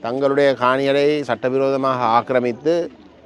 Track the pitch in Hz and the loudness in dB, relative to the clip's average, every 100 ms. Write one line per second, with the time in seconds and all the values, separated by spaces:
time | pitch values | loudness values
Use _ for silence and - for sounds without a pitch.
0 | 117 127 139 139 143 123 123 131 139 139 | -6 -2 0 2 2 2 0 0 0 2
1 | 143 151 135 113 127 131 135 135 135 127 | 2 0 -4 -4 -2 0 0 0 -2 0
2 | 120 120 - 127 123 117 143 170 165 - | 2 2 2 0 0 -2 -2 -2 -4 -12
3 | - - | -20 -20